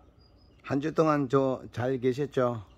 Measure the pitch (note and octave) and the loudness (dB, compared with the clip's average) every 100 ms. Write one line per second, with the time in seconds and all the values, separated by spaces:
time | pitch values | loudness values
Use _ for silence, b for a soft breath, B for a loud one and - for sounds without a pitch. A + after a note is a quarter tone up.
0 | - - - - - - - C3+ D3+ C#3+ | -20 -20 -20 -20 -20 -16 -4 -4 -2 2
1 | D#3+ D3 C3+ C3+ C3+ B2+ - - B2 C3+ | 2 2 2 2 2 -2 -6 -4 -2 0
2 | B2+ B2 - - B2 A#2 G2 | 0 -2 -2 0 0 -2 -10